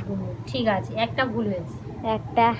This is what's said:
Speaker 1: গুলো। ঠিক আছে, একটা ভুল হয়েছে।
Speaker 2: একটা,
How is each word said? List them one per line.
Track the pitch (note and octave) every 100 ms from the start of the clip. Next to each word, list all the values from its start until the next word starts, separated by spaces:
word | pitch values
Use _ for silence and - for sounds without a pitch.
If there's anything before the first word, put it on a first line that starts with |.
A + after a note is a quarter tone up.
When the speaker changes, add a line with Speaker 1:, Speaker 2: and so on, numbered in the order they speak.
| G3
Speaker 1:
গুলো। | G3 F#3 - -
ঠিক | C4 A3+
আছে, | F#3+ -
একটা | - A#3 - C4
ভুল | A3 G#3+
হয়েছে। | F#3 E3 - - - A3+
Speaker 2:
একটা, | A3 - - A#3 A#3